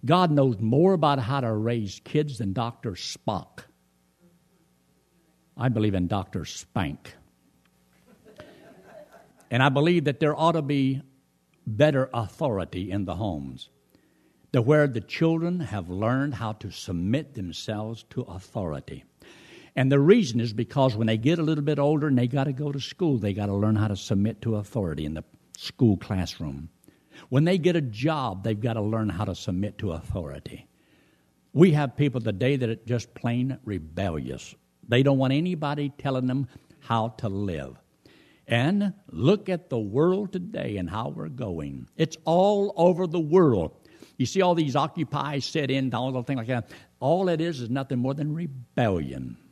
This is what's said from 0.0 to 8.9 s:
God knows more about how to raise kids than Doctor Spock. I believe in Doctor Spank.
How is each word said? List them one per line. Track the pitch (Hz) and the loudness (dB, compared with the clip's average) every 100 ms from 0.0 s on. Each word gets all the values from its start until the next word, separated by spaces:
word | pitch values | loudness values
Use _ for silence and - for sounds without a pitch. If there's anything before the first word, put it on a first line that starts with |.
God | 120 175 180 | 4 4 4
knows | 147 135 107 | 4 4 2
more | 110 131 180 | 2 4 4
about | 190 151 139 | 4 2 2
how | 107 139 | 0 -2
to | 120 | -2
raise | 107 110 120 101 - | -2 0 -2 -4 -10
kids | - 151 151 127 | -2 -2 -2 -4
than | 101 | -4
Doctor | 95 117 - 117 | -2 -4 -6 -10
Spock. | 90 - - - 98 - - - _ _ _ _ _ _ _ _ _ _ _ _ _ _ _ _ _ _ - | -8 -10 -8 -4 -4 -6 -20 -20 _ _ _ _ _ _ _ _ _ _ _ _ _ _ _ _ _ _ -4
I | 127 | -2
believe | 113 107 | 2 2
in | 95 90 | 2 0
Doctor | 104 90 95 78 | -2 -4 -8 -10
Spank. | - - - 80 71 - - _ _ _ _ _ _ _ _ _ _ - - - - - - - | -12 -8 -4 -4 -6 -16 -20 _ _ _ _ _ _ _ _ _ _ -20 -20 -20 -20 -20 -20 -20